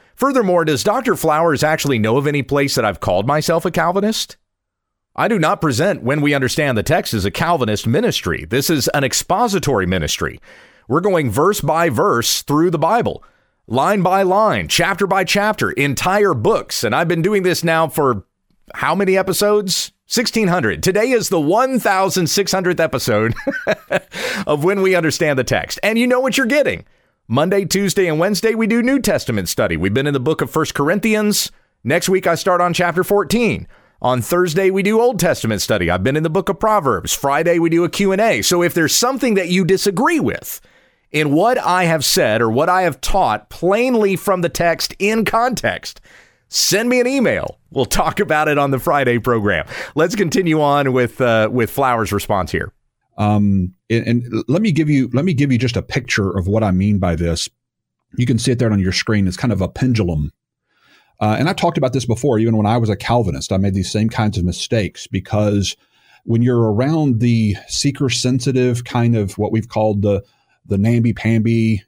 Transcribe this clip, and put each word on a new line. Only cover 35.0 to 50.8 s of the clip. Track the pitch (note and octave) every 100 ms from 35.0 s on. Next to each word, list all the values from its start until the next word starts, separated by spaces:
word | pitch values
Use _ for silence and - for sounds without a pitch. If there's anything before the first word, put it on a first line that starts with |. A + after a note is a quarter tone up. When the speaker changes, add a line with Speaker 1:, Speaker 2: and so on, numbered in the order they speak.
Speaker 1:
Old | A#3+ G#3+
Testament | F3 C3+ A2+ G#2
study. | - G#2+ E2+
I've | F2+
been | A#2+ D3
in |
the | D#3+
book | F3 F#3+
of | F#3
Proverbs. | A3 G#3+ C#3 G2+ -
Friday, | - C#3 C#3+ E3+ E3+
we | E3
do | E3
a | F3
Q | - G3
and | F#3+
A. | A3+ D3
So | - F3
if | F3
there's | F3 D3+
something | - A#3+ C4+ C4
that | F#3+ F3
you | F3+
disagree | F3 F#3+ G3+ F#3 C#4+ E4
with | C3 - - - _ _ _ _ _
in | D3 D3+
what | D3 A3 -
I | - F3+
have | E3+ D#3+
said | C3 F3+ C3 A2
or | A#2
what | A2+ E3+
I | F#3
have | F3+ C3+
taught | - G3 C#3 G#2+ -
plainly | - E3+ G3+ B3+ A#3+ G3+ F#3+
from | - F#3
the | E3+
text | - E3+ E3 - -
in | G3 A3
context, | G#3+ A3+ A#3+ A3+ - F2 - - - - - _ _
send | - - G3 A#3+
me | B3+
an | A#3+
email. | C#4 G3+ G2 - - _
We'll | C#3 A#2+
talk | - D#3+ F3+
about | G3+ D3+ D#3
it | C#3+
on | C#3+
the | C3
Friday | E3+ C#3+ B2+ A#2+
program. | A#2+ A#2 G2+ E2+ C#2+ - -
Let's | - F3 G#3
continue | F3 - F3 D#3
on | D3 C#3+